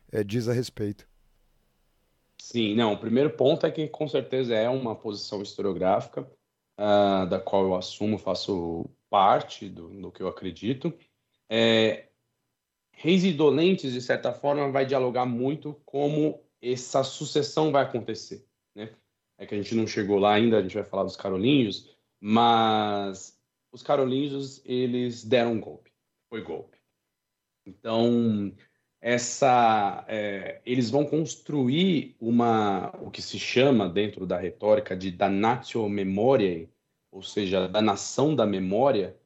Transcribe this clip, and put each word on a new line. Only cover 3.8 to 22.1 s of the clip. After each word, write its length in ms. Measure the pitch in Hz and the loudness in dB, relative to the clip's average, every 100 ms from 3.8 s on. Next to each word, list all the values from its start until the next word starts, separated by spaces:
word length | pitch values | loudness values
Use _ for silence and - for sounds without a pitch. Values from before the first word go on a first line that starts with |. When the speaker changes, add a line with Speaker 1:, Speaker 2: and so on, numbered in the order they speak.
| 151 | -6
Speaker 2:
com 200 | - 151 | -6 -4
certeza 460 | 143 - 131 123 | -2 -2 -4 0
é 140 | 113 113 | 0 0
uma 260 | 131 120 | -2 -4
posição 480 | 104 110 101 - 104 | -8 -8 -10 -8 -8
historiográfica, 880 | 101 - 101 90 92 107 127 - 139 _ _ _ _ - | -8 -4 -4 0 2 2 -2 -10 -14 _ _ _ _ -4
ah, 480 | 104 101 101 98 | 2 4 4 2
da 160 | 90 92 | 0 -2
qual 240 | - 98 | 0 0
eu 100 | 95 | 2
assumo, 420 | 92 - - 107 104 | 0 -4 -6 -2 -2
faço 720 | - 90 - 95 85 82 - - _ | -2 -4 -2 -4 -4 -6 -8 -14 _
parte 580 | 104 95 139 - - 101 | 4 4 4 0 -12 -14
do, 200 | 90 85 | -14 -18
do 240 | 98 90 | -16 -16
que 100 | - | -8
eu 60 | 92 | -8
acredito. 640 | - 95 82 104 131 170 - _ _ _ _ _ | -6 -10 -6 -4 -4 -4 -8 _ _ _ _ _
É, 560 | 113 113 113 110 - - _ _ _ _ _ _ _ _ | 2 4 4 4 0 -8 _ _ _ _ _ _ _ _
Reis 320 | _ 151 190 | _ 0 2
Indolentes, 680 | 190 147 151 135 175 185 135 | 2 4 4 4 2 2 -2
de 80 | 123 | -6
certa 320 | 123 123 127 | -2 -2 -2
forma, 380 | 120 143 147 139 | -2 -2 0 0
vai 160 | 135 135 | 0 0
dialogar 400 | 135 127 123 123 | 0 0 0 -2
muito 540 | 120 131 151 147 143 | -2 -2 -4 -8 -14
como 560 | - 139 143 151 151 - _ _ | -8 -2 0 2 0 -2 _ _
essa 400 | 120 127 - 139 | -6 -6 -2 -2
sucessão 720 | 131 - 147 151 135 - 156 | -2 -4 -4 -2 -2 0 2
vai 100 | 139 | 2
acontecer, 640 | 131 120 110 110 - - _ _ _ | 0 -4 -6 -10 -12 -18 _ _ _
né? 160 | 101 110 - _ _ _ _ | -16 -16 -16 _ _ _ _
É 80 | |
que 100 | 98 | -8
a 40 | 104 | -6
gente 160 | 101 | -2
não 120 | 113 107 | 0 0
chegou 320 | - 101 101 | -2 2 4
lá 140 | 104 | 4
ainda, 260 | 107 117 110 | 4 4 4
a 40 | |
gente 120 | 95 | 2
vai 100 | 104 | -4
falar 200 | 101 98 | -4 -4
dos 120 | 95 - | -4 -4
carolinhos, 800 | 98 95 117 143 110 92 - _ _ | -4 0 2 4 2 -2 -12 _ _